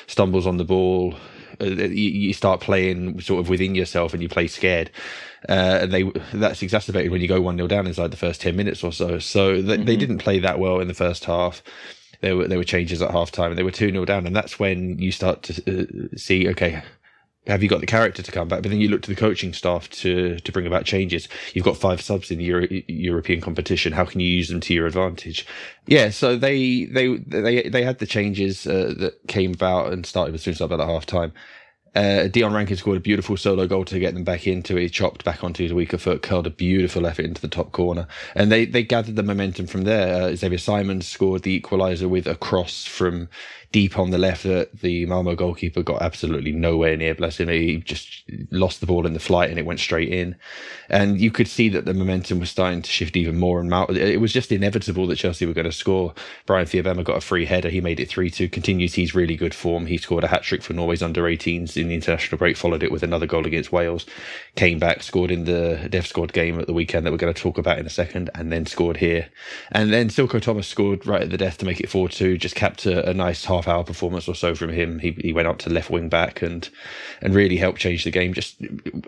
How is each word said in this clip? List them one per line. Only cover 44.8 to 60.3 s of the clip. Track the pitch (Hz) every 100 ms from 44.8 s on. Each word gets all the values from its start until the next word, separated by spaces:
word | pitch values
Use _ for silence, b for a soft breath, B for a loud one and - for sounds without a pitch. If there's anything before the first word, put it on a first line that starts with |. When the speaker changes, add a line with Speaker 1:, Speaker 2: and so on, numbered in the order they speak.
Speaker 1:
the | 92 87 87
Malmo | 92 90
goalkeeper | 87 90 85 87 90
got | 85 64
absolutely | 90 - 80 78 73
nowhere | 78 82 82 80 80
near. | 80 80
Bless | 82 -
him. | 85
He | 82 82 80
just | - 82 - - - - -
lost | 92 92 -
the | 87
ball | 87 85
in |
the | 80
flight | - 90 82
and | 82
it | 80
went | 87
straight | - 82 80
in. | 90 87 87 B B B B B
And | 101 101 98
you | 110
could | - 117
see | - 113
that | 95 -
the | 95
momentum | 92 92 90 92
was | 87
starting | - 92 87
to | 85
shift | - 82 90
even | 82 82
more. | 90 87
And | 87
Mal-, | 90 -
it | 95 101 92
was | 110
just | 127 -
inevitable | 101 101 107 - 90 92
that | 82
Chelsea | 90 85 87
were |
gonna | 80 82
score. | 80 - 95 87 - B B -
Brian | 95 87
Fiabema | 92 90 90
got | 87 80
a |
free | - 90 85
header. | 90 87
He | 90
made | 87 78
it | 62
three | - 90
two, | - 92
continues | - 92 92 87
his | 95 85 92
really | 85 78
good | 85 -
form. | 87 85 82
He | 85
scored | - 85
a |
hat-trick | 80